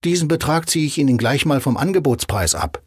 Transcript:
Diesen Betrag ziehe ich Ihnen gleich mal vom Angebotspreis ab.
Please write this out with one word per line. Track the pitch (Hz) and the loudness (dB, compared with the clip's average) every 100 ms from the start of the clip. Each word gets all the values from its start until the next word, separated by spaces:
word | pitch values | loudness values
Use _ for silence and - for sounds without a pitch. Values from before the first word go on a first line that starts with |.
Diesen | 170 175 156 | 0 0 0
Betrag | 160 143 160 165 | 0 0 -2 0
ziehe | 165 151 | -2 -2
ich | 151 | 0
Ihnen | 139 123 | 2 2
gleich | 113 143 160 | 2 0 0
mal | 139 | 0
vom | 135 120 | 0 0
Angebotspreis | 151 190 147 117 - - 87 80 | 0 0 2 0 -2 -2 0 -2
ab. | 76 - | -4 -8